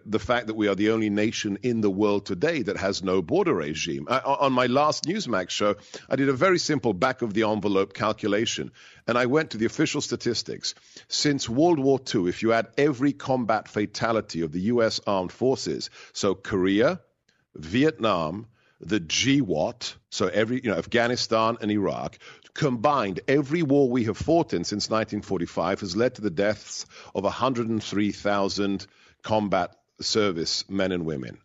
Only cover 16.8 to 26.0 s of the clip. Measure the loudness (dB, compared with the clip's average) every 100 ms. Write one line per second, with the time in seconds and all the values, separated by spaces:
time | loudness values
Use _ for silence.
16.8 | 2 0 -10 _ _ _ _ -16 -4 2
17.8 | 2 2 0 0 -2 -6 -12 _ _ _
18.8 | -2 -2 0 0 2 2 2 0 -2 -4
19.8 | -12 -12 _ -2 0 2 0 0 0 -2
20.8 | 0 2 2 0 0 2 2 0 0 0
21.8 | 0 -2 -8 -10 -20 -20 -16 -4 -2 2
22.8 | 2 2 0 -4 0 2 2 0 2 4
23.8 | 4 2 0 -2 2 2 2 -2 -2 -4
24.8 | -2 -2 0 -4 -4 -4 -4 -2 0 -2
25.8 | -2 0